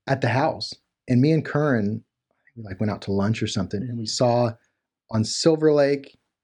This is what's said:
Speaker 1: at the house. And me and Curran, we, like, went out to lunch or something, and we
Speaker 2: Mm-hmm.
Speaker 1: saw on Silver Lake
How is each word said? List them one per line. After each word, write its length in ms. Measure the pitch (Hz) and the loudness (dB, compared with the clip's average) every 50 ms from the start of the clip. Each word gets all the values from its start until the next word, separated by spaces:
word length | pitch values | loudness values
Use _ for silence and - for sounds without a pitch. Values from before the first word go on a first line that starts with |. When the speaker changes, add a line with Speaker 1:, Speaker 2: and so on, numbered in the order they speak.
| _ | _
Speaker 1:
at 140 | 131 139 131 | -2 -2 0
the 80 | - 120 | 0 0
house. 440 | 107 131 151 160 - - - - - - _ _ _ _ _ | 0 2 0 0 -2 -4 -10 -12 -14 -18 _ _ _ _ _
And 140 | - 123 120 | 2 4 4
me 100 | 135 151 | 4 4
and 140 | 160 156 160 | 4 2 0
Curran, 580 | - - 147 151 147 127 113 101 101 110 113 - _ _ _ _ _ _ _ _ _ _ | 0 -2 0 2 2 2 0 0 -2 -4 -6 -10 _ _ _ _ _ _ _ _ _ _
we, 80 | 117 107 | -16 -14
like, 160 | 98 95 - | -14 -6 -4
went 120 | 110 104 | -4 -4
out 100 | 95 - - | -4 -4 -4
to 80 | - | -4
lunch 320 | 98 98 98 104 110 - 110 | -2 0 0 0 0 -2 -2
or 40 | |
something, 340 | 107 - 104 92 - - 101 | -4 -2 -4 -4 -4 -6 -8
and 160 | 127 123 120 | -6 -6 -8
we 80 | 117 110 | -8 -8
Speaker 2:
Mm-hmm. 20 | |
Speaker 1:
saw 460 | 110 - - 131 120 117 120 123 117 113 - _ _ _ _ _ _ _ _ _ _ | -8 -2 0 0 2 2 2 0 -2 -4 -8 _ _ _ _ _ _ _ _ _ _
on 120 | 113 110 107 | -2 -2 -2
Silver 480 | - - - - 165 160 156 156 156 147 | -2 -4 0 2 2 2 4 4 4 4
Lake 440 | 147 139 139 143 139 - - - _ _ _ _ _ | 4 4 2 2 -2 -4 -12 -20 _ _ _ _ _